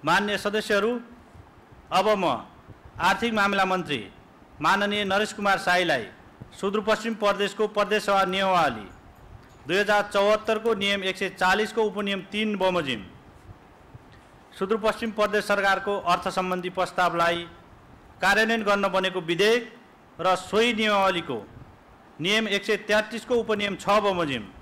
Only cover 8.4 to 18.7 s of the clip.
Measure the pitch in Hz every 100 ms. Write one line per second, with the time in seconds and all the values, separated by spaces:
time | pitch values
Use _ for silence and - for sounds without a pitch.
8.4 | 190 180 147 113 98 - - - - -
9.4 | - - 131 185 202 208 202 202 202 214
10.4 | 214 214 226 214 202 202 190 185 190 185
11.4 | 185 190 214 226 214 196 202 196 190 208
12.4 | 214 208 185 180 143 117 90 - - -
13.4 | - - - - - - - - - -
14.4 | - - 190 214 214 202 233 208 208 208
15.4 | 202 202 196 190 202 202 175 175 190 180
16.4 | 185 180 175 180 180 - 175 170 170 175
17.4 | 170 - - - - - - - 180 202
18.4 | 220 226 208